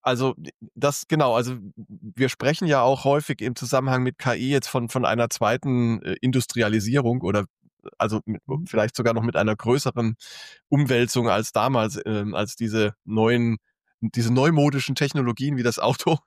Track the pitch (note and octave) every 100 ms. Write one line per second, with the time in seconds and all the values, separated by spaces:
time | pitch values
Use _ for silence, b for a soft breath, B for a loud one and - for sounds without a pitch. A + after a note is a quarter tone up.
0 | B2+ B2 C3 A#2 - _ A2+ - C#3+ -
1 | - D#3 C3+ A2+ A#2+ B2+ G2 - G#2 G2+
2 | A2 A2 B2+ - C3+ D#3+ F3 C#3 B2 C#3
3 | C#3 D3 - C#3+ A2+ A#2+ A#2+ C3+ C3+ B2+
4 | B2+ - C3 G#2+ B2+ C#3 - C3 A#2+ C3
5 | A2 A2+ A#2 - G#2 B2 C#3+ B2 A#2 A2+
6 | - F#2+ B2+ B2+ - A#2 G#2+ A2 G#2 C#3
7 | A#2+ B2 F#2+ G2+ F#2+ _ _ _ - _
8 | A2+ A2 - G2 - D#2 F2+ A2 A2 -
9 | A2+ A#2 A2+ D#2+ G#2+ G#2+ A2+ C3+ C3 A#2+
10 | A2+ A2 B B B B _ C#3+ C3+ B2
11 | A#2+ B2 A#2 G2 A2 A2 A#2+ B2+ A2 -
12 | G#2+ G#2+ G#2 E2 G#2 - A#2 A2 G#2 -
13 | - A2 A2 A#2+ A#2 A2 _ _ _ _
14 | A2+ A#2+ A#2 B2+ D3 D#3 C#3+ C#3 - C3
15 | C#3+ D3 B2 A2 C#3 C3+ A#2+ - A#2+ C3
16 | - D#3+